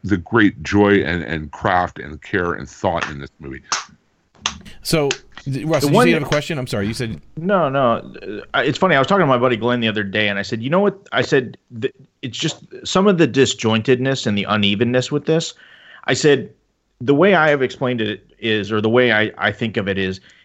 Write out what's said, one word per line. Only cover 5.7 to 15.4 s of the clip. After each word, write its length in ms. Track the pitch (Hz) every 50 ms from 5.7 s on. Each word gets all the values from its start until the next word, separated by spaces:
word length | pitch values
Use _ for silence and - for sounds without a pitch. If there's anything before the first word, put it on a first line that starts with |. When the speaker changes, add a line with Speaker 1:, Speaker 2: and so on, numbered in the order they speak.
| 165 139 139
Speaker 3:
The 40 |
Speaker 2:
did 80 | 143 156
Speaker 3:
one 120 | 220 247
Speaker 2:
you 20 | 175
say 0 |
you 40 | 165
have 80 | 156 139
a 40 | -
question? 280 | 151 147 143 - 170
I'm 100 | 135 123
sorry, 200 | - - 104 98
you 60 | 107 107
said 280 | - 120 113 101 76 - - -
Speaker 3:
No, 320 | 156 160 190 208 185 160 135
no. 420 | 135 139 131 117 117 - - 65 64 - - - 107 101 - - -
Uh, 60 | 135 117
it's 120 | - -
funny. 180 | - 190 185 160
I 40 | 135
was 80 | 131
talking 140 | - 190 196
to 60 | 170
my 100 | 156 160
buddy 180 | 151 135 131 120
Glenn 220 | 104 110 120 123 120
the 80 | 113
other 160 | 110 104 107 101
day, 240 | 98 95 107 107
and 100 | 104 101
I 40 | 98
said, 200 | 98 - 117 110
"You 80 | 117 135
know 100 | 165 190
what?" 260 | 202 202 190 - - -
I 100 | - 123
said, 360 | 123 - 151 139 123 107 - - _ _ 123 113
"Th-, 120 | 113 135 - _ - _ _ _
it's 160 | - 123 -
just 260 | - - 156 - - - - - - -
some 240 | - - 185 190
of 100 | 208 196
the 100 | 165 165
disjointedness 1000 | 120 107 135 127 - - - - 110 110 113 110 135 127 123 127 135 135 127 -
and 100 | 120 104
the 60 | 101 95
unevenness 680 | - 104 107 101 101 101 98 120 117 123 127 127 -
with 140 | 147 143 -
this." 280 | - 160 165